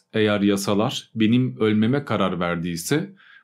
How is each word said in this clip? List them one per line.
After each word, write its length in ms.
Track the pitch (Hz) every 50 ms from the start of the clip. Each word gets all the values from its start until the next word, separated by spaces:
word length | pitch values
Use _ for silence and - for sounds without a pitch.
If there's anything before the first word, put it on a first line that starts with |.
| _ _ -
"Eğer 280 | 110 107 107 104 101
yasalar 680 | 98 101 101 98 - - 104 98 113 135 143 - - _ _
benim 420 | 113 110 107 120 123 127 127 127 -
ölmeme 460 | 110 110 107 107 110 113 135 143 143
karar 340 | - 117 101 98 92 92 87
verdiyse 760 | 90 87 87 85 82 90 85 82 85 - 139 156 196 202 - _ - - - -